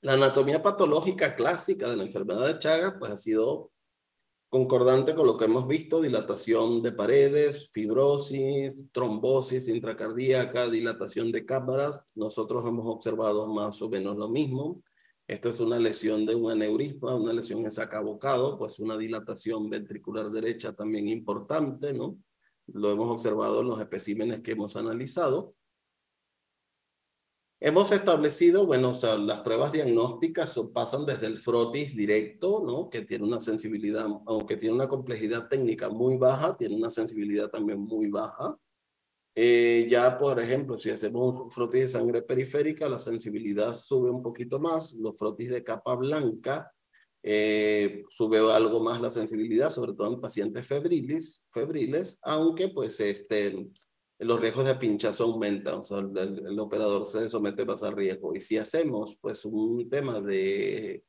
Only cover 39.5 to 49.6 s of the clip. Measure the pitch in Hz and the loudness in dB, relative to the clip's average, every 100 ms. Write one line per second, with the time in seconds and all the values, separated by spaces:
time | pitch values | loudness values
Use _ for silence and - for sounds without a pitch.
39.5 | 120 117 117 117 120 127 127 139 127 117 | 6 6 4 6 6 6 4 0 2 0
40.5 | 131 139 113 110 107 107 120 127 123 120 | 0 -2 -4 -4 -4 -2 0 0 0 -10
41.5 | 120 120 127 127 117 117 117 117 127 131 | -4 0 2 0 0 0 0 0 -2 0
42.5 | 147 147 156 151 120 120 113 110 104 110 | 0 -2 -2 -4 -4 -4 -6 -6 -6 -2
43.5 | 101 110 117 - 135 123 123 117 117 120 | 0 0 -4 0 2 2 0 -4 -8 -6
44.5 | 139 165 160 - 113 110 104 104 107 120 | -2 0 0 -4 -6 -6 -2 -4 -4 -4
45.5 | 123 - 110 - 123 131 156 131 110 135 | -4 -4 -6 -2 -2 0 0 0 -2 -4
46.5 | 143 - _ _ _ _ _ - 104 107 | -6 -6 _ _ _ _ _ -2 2 2
47.5 | 107 107 107 101 101 - - 110 110 110 | 2 2 2 2 -2 -14 -2 2 6 6
48.5 | 110 110 113 113 117 117 120 110 110 113 | 6 6 2 0 0 -2 -2 -4 -4 0
49.5 | 110 | 2